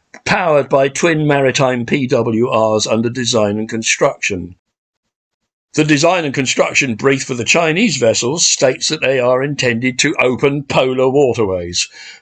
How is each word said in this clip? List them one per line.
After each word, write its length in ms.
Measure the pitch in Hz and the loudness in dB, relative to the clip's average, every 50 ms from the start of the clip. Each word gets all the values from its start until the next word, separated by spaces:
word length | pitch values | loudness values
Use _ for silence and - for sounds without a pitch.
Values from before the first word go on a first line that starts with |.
| _ _ - - - | _ _ -20 -10 -4
powered 420 | - 180 208 185 170 151 143 139 - | -2 0 0 2 2 2 2 2 2
by 220 | 151 139 135 143 | 2 2 2 2
twin 360 | 139 - - 175 165 156 151 | 0 0 0 2 2 2 2
maritime 600 | 147 143 139 135 131 123 - 147 127 127 123 117 | 2 2 2 2 2 2 2 2 0 0 0 -2
P 220 | 113 - 151 135 127 | -2 -2 -2 0 0
W 440 | 139 120 117 123 110 110 117 123 - | 0 0 0 0 0 0 0 2 2
Rs 340 | 110 110 110 107 107 104 - | 2 2 2 2 0 0 0
under 220 | 117 113 117 120 | 0 0 0 -2
design 480 | 120 135 123 110 123 113 107 104 101 107 | -2 -4 -4 0 0 2 2 2 0 -2
and 120 | 110 113 | -4 -6
construction. 880 | 120 113 110 - - - 160 139 123 - - - 101 90 87 87 90 _ _ _ _ _ _ _ _ _ _ _ _ _ _ _ _ _ _ _ _ _ _ _ - | -6 -4 -2 -2 0 2 0 0 0 -2 -4 -4 -4 -6 -8 -10 -14 _ _ _ _ _ _ _ _ _ _ _ _ _ _ _ _ _ _ _ _ _ _ _ -6
The 100 | 151 151 | -4 -2
design 400 | 151 156 139 147 165 185 185 165 | 0 0 0 2 0 0 0 -2
and 80 | 143 123 | -4 -4
construction 640 | 143 135 120 - - - 160 - - 151 135 113 | -4 -4 -4 -2 -2 -2 0 0 -2 -2 -2 -2
brief 280 | 104 135 139 139 135 - | -2 0 0 0 0 -2
for 120 | - 131 | -6 -6
the 100 | 120 113 | -6 -2
Chinese 500 | - - 160 170 160 156 175 240 226 151 | 0 0 2 2 0 0 2 0 0 0
vessels 500 | 131 127 113 110 - - 120 147 175 - | 2 2 2 2 2 0 -2 -2 0 0
states 440 | - - - 151 131 131 - - - | 0 0 2 2 0 0 0 -4 -6
that 100 | 156 156 | -4 -2
they 220 | 135 127 139 131 | -2 0 0 2
are 200 | 123 123 127 127 | 2 2 2 2
intended 560 | 135 147 147 139 - 123 117 113 120 131 123 127 | 0 -2 -4 -2 0 0 0 0 0 -2 -2 0
to 140 | - 123 - - | 0 0 0 0
open 440 | 127 127 127 113 - 143 139 147 139 | 0 0 0 2 0 0 0 0 -4
polar 460 | - - 170 135 131 131 127 127 135 | -2 0 0 2 2 2 2 2 2
waterways, 800 | 127 143 147 127 110 107 113 95 92 90 87 87 87 - - - - - - - - - | 4 4 4 4 2 0 0 0 0 -2 -4 -6 -6 -6 -6 -8 -10 -20 -20 -20 -20 -20